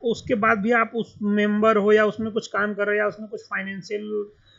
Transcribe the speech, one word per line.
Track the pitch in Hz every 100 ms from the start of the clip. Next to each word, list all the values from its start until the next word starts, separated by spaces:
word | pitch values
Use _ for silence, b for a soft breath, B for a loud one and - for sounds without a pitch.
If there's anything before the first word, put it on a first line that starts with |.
उसके | 240 214 - 233
बाद | 220 226
भी | 214
आप | 233 226 233
उस | - -
member | 208 208 208 208 220 214
हो | 202
या | 214 214
उसमें | - 220
कुछ | 214 -
काम | 202 208
कर | 196 208
रहे | 208
हो |
या | 208
उसमें | 214 214
कुछ | 208
financial | - 196 196 196 - 208 214 208 208 _ b